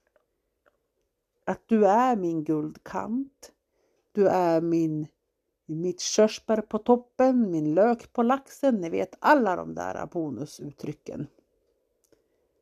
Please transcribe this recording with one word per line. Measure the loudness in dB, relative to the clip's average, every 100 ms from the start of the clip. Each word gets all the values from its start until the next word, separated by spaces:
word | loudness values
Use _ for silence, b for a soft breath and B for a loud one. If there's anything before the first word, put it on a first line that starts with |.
| _ _ _ _ _ _ _ _ _ _ _ _ _ _ -8
Att | -8 _
du | 4 4
är | 4 2 0
min | -2 -2
guldkant, | -2 -2 -4 -10 -12 -10 -6 -6 -6 _ -20 _ _ _ _ _ _
du | 0 2
är | 2 2 2
min, | 0 0 0 -2 -8 _ _ _ _ _ -12
mitt | -6 -6 -6
körsbär | -2 2 2 0 -4 -4
på | -2 -4
toppen, | 2 0 0 0 2 2 0
min | 0 0
lök | 2 2 0 -4
på | -2
laxen, | 0 0 -4 -4 0 0
ni | -2
vet | -4 -6 -2
alla | 4 4 4 -2
de | -6
där | -8 -8 -8 -8
bonusuttrycken. | -6 -6 -8 -12 -12 -16 -12 -14 -12 -12 -12 -12 _ _ _ _ _ _ _ _ _ _ _ _ _